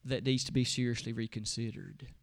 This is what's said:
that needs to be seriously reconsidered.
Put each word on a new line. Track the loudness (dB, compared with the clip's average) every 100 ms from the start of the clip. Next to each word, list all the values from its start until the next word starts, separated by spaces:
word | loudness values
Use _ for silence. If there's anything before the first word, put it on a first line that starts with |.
| -2
that | 0
needs | 4 4
to | 4
be | 2
seriously | 4 4 2 0 -2
reconsidered. | -4 -4 -4 -4 -2 -4 -4 -12 -12 -14 -16